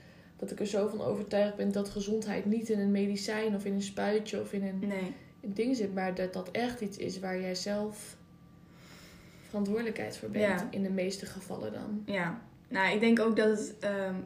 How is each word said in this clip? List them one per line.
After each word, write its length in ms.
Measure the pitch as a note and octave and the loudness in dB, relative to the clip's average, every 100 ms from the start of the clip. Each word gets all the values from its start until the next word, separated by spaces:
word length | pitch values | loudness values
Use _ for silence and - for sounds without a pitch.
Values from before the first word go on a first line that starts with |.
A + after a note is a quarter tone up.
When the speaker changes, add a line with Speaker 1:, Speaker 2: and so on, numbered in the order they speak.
| - - - - | -20 -20 -20 -10
Speaker 1:
dat 140 | F#3 | -8
ik 80 | - | -4
er 60 | G#3 | 0
zo 200 | G3+ G#3+ | 2 2
van 140 | G#3+ | 0
overtuigd 540 | - G3+ G3+ G#3 G#3 G3+ | 0 0 0 2 2 2
ben 160 | G3+ | 0
dat 180 | G3+ G3 | 0 -2
gezondheid 560 | G#3 G3+ A3 G#3 F#3+ G3+ | -4 -2 -2 0 -2 2
niet 240 | A3+ A3 | 2 2
in 100 | G#3 | 2
een 120 | G3+ | 4
medicijn 640 | G3+ G3+ G3+ - G#3+ A3 G3 | 4 2 0 -2 0 0 0
of 100 | G3+ | 0
in 80 | |
een 80 | G3 | -2
spuitje 600 | G3+ - G3+ G#3+ G#3+ G#3 | -2 -2 2 2 0 -4
of 120 | G#3 | -4
in 100 | G3+ | -2
een 160 | G3 F#3+ | -2 -2
Speaker 2:
Nee. 340 | G3+ F#3+ F3+ - - - | -2 -2 -4 -6 -14 -12
Speaker 1:
een 120 | G#3+ | -6
ding 220 | G3+ A#3+ B3+ | 0 0 2
zit, 180 | G3 | 0
maar 220 | F#3+ F#3 F#3 | 0 -2 0
dat 180 | F#3 | -2
dat 180 | F#3 F3+ | -4 -4
echt 300 | A#3 B3 A#3+ | -2 -2 -2
iets 160 | G3+ - | -6 -4
is 220 | F3+ F#3 | -6 -4
waar 200 | F#3+ F#3 | -4 -4
jij 140 | F#3 F3+ | -2 -4
zelf 600 | G3+ G#3 G#3+ G#3+ - - - - - - - - - - - - - - - | -2 -2 -2 -6 -14 -18 -20 -20 -20 -20 -20 -20 -20 -20 -20 -20 -20 -20 -8
verantwoordelijkheid 680 | G#3 G3+ A3 A3+ G#3+ G#3+ - | -2 0 0 -2 -4 -6 -6
voor 120 | A3 | -4
bent, 300 | G#3 G#3 F#3 | 2 4 4
Speaker 2:
Ja. 80 | G#3 | 0
Speaker 1:
in 140 | G3+ | -2
de 60 | F#3+ | 0
meeste 340 | F#3+ F#3 F#3+ F#3 | 2 0 -2 -8
gevallen 480 | F#3+ - F3+ - | -10 -8 -6 -6
dan. 280 | - G#3+ G#3+ G#3 | -6 -4 -6 -2
Speaker 2:
Ja. 360 | G3 E3+ - - - - | -2 -2 -4 -10 -18 -6
Nou, 260 | F#3+ F#3 | 2 4
ik 60 | G#3 | 6
denk 200 | A3+ A3+ | 6 8
ook 160 | A3+ A3 | 6 6
dat 140 | G#3+ | 6
het, 260 | G#3+ C#4 - | 4 0 -4
ehm, 360 | G3+ G3+ F#3+ F#3 | -2 0 -2 -4